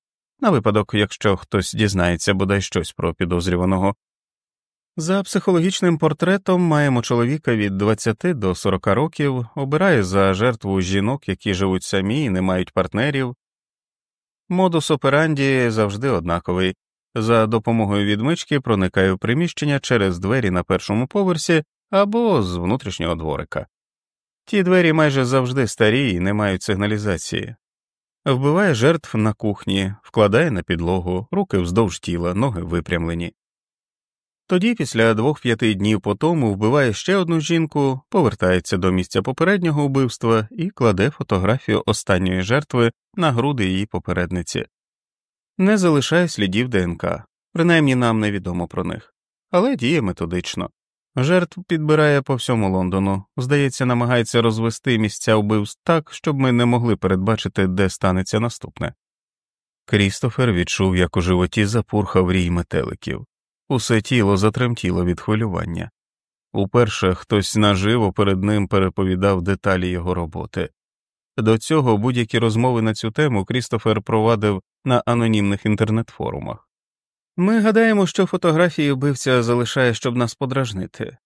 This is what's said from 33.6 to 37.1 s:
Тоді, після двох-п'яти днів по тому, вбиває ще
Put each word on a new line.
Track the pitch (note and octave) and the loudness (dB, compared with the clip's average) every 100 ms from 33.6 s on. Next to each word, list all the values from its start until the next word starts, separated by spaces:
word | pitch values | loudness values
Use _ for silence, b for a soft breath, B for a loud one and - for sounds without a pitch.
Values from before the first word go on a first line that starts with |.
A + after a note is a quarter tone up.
| _ _ _ _ _ _ _ _ - | _ _ _ _ _ _ _ _ -4
Тоді, | F3+ A3+ A#3 | 0 0 0
після | C#3+ A2+ A2+ | -2 2 4
двох-п'яти | G#2+ B2+ D3 B2 A2 A#2 | 4 0 0 -2 0 0
днів | G2 G#2 G#2 | 2 0 0
по | G2+ G2+ | -2 -2
тому, | D#3+ E3 A#2 | 0 2 0
вбиває | G2 G#2+ D3 B2+ | 0 2 2 0
ще | G2+ - | -2 -2